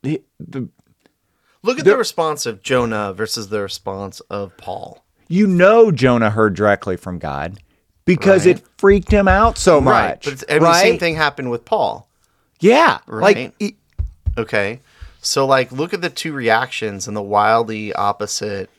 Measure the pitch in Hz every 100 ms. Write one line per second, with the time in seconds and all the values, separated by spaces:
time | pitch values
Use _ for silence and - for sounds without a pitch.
0 | 131 156 _ _ 170 135 117 _ _ _
1 | _ _ _ _ _ _ - 254 277 539
2 | 466 - 160 147 - 104 - 127 120 110
3 | 104 92 107 - 101 104 98 - - 98
4 | 98 95 - 101 98 _ - 95 - -
5 | _ _ _ 170 208 180 180 226 226 147
6 | 127 120 113 104 110 90 104 101 - 92
7 | - 90 78 69 78 101 _ _ _ _
8 | - 175 196 190 170 180 _ _ 196 202
9 | - 214 196 190 226 226 - 156 131 110
10 | 101 71 - 135 - 147 165 170 202 233
11 | 170 160 151 143 131 120 _ 220 120 -
12 | - _ _ _ _ _ 180 247 320 -
13 | _ 107 185 202 127 _ 202 - _ _
14 | - - - - 110 110 101 120 _ _
15 | - _ - - 135 131 127 127 165 196
16 | 170 - 165 143 117 110 127 - 110 101
17 | - 107 101 104 104 113 113 110 107 -
18 | 101 101 104 - 104 98 95